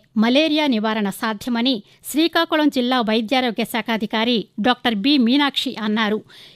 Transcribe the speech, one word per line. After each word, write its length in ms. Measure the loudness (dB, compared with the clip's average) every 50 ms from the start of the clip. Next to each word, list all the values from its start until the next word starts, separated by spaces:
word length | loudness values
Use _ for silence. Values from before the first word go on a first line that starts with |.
| -10 _ _
మలేరియా 480 | 0 2 4 4 4 2 2 2 0 0
నివారణ 400 | 0 0 0 0 -2 -2 -2 -2 -4
సాధ్యమని 640 | -4 -4 -4 -6 -6 -6 -6 -4 -2 0 0 0 -2 -2 -6 _ _ _ -16 -4
శ్రీకాకుళం 580 | -2 0 0 2 2 0 0 0 0 2 2 2
జిల్లా 280 | 2 0 0 0 0 0
వైద్యారోగ్య 640 | 0 0 0 -2 0 0 0 0 0 -2 -2 -4 -6
శాఖాధికారి 720 | -4 -4 -6 -4 -2 -2 -2 -2 -4 -2 -2 0 0 0 -2 -2 -6 _ -2
డాక్టర్ 360 | 0 0 0 2 0 -2 -2
బి 180 | 0 0 2 2
మీనాక్షి 540 | 4 4 4 4 2 2 0 -2 -4 -6 -6 -6 -6
అన్నారు. 400 | -4 -2 0 0 0 0 0 -2 -4 -12 -20 -20 -20 -20 -20